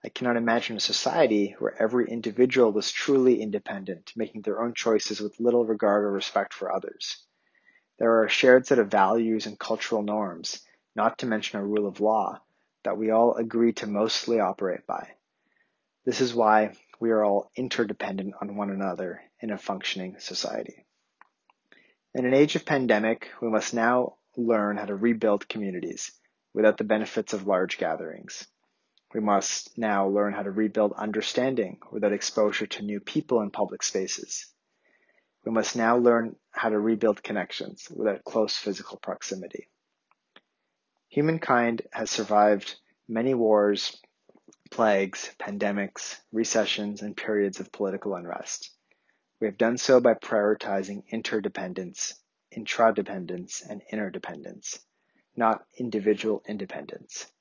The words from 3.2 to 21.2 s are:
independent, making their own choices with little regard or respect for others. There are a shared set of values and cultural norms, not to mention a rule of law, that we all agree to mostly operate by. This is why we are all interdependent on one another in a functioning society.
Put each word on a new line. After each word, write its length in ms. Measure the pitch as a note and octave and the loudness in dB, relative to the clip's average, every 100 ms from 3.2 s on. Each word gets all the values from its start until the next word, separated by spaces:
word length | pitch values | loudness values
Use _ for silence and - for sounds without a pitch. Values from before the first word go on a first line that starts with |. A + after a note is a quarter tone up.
| B2+ A#2 | 6 4
independent, 680 | A2 G2+ - G2+ F#2+ F2 - A2+ | 0 -6 -6 -10 -10 -12 -12 -8
making 260 | A2 A2 | -6 -6
their 200 | G#2 G2+ | -6 -4
own 120 | A#2+ | -4
choices 480 | A2+ A#2 G#2+ - G#2 | -2 2 2 0 -6
with 180 | G#2 - | -6 0
little 260 | A#2 A#2+ A2+ | 2 4 2
regard 380 | G#2+ G#2+ G#2 | 2 4 4
or 80 | G#2 | 2
respect 420 | G2 - - G2 | -2 -2 -2 -4
for 200 | - F#2+ | -6 -4
others. 500 | - - - - - _ _ _ _ _ _ _ _ | -4 -6 -12 -12 -12 _ _ _ _ _ _ _ _
There 120 | A#2 A2+ | 2 4
are 100 | G#2+ | 4
a 40 | |
shared 380 | - C3 B2+ B2+ | 4 8 8 8
set 120 | C3 | 2
of 120 | G2+ | 4
values 540 | G#2 F#2+ A2+ A2+ A2 G#2+ | 4 4 4 2 0 -4
and 120 | G2+ | -10
cultural 460 | - A2 - A2+ | -6 -4 -2 -2
norms, 560 | G#2 G#2+ G2 E2+ - - _ _ _ A2 | -2 -2 -4 -6 -10 -12 _ _ _ 0
not 240 | A2+ - | 0 0
to 60 | B2+ | -4
mention 340 | A2 - G#2+ | -4 -4 -6
a 60 | G2+ | -2
rule 220 | G#2+ G2+ | 0 -2
of 140 | F#2 | 0
law, 400 | G#2+ A2 F#2+ D#2+ _ _ _ _ | 2 2 0 -6 _ _ _ _
that 140 | - F#2+ | -6 -2
we 140 | A2 | 2
all 240 | A2 A#2+ - | 4 4 2
agree 360 | A#2 A#2 A#2 | -2 2 2
to 140 | G#2+ G#2+ | 2 -4
mostly 520 | G#2 A2+ - - A#2 | -2 0 -2 0 0
operate 460 | F#2+ F#2+ F#2+ - - | 0 -2 -4 -4 -6
by. 220 | - - - _ _ _ _ _ _ _ _ - | -8 -8 -20 _ _ _ _ _ _ _ _ -6
This 140 | A#2 | 0
is 140 | B2+ | 0
why 400 | A#2 G#2+ G#2+ G#2+ - _ - | 2 6 6 4 -4 _ -4
we 120 | A#2 | 0
are 120 | A2 | 2
all 260 | G#2+ G2+ - - | 4 2 -2 -8
interdependent 800 | B2+ - A2 G#2 G2 F#2+ F#2+ - | -6 -2 -2 -2 -6 -6 -8 -8
on 160 | G2+ G2+ | -10 -6
one 120 | G2+ | -6
another 520 | F#2+ F#2+ F2 F#2 F2 - _ | -4 -4 -4 -8 -8 -16 _
in 120 | A2+ | -8
a 60 | G2+ | -8
functioning 600 | - F#2+ - F#2+ F#2 F#2 | -6 -6 -6 -8 -10 -12
society. 680 | - F2+ - A1+ - - _ _ _ _ | -10 -6 -6 -6 -8 -14 _ _ _ _